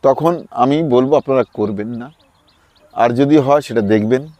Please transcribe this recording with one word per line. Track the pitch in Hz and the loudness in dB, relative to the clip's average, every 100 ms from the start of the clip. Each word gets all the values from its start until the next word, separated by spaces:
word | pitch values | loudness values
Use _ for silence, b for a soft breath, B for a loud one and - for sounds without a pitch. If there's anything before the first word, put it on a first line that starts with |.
তখন | 135 131 156 175 - | 0 0 0 -4 -8
আমি | - 127 147 | -2 0 0
বলবো | 160 123 131 143 | 2 2 2 0
আপনারা | 135 131 120 - | 0 -2 -2 -4
করবেন | 107 101 107 | -6 -4 -8
না, | 120 127 156 _ _ _ _ _ _ _ | -10 -14 _ _ _ _ _ _ _ _
আর | - 117 | -2 0
যদি | 120 139 151 | 2 4 4
হয় | 135 147 | 4 0
সেটা | - 117 | 0 -2
দেখবেন। | 101 107 107 127 151 _ | 2 0 2 -2 -4 _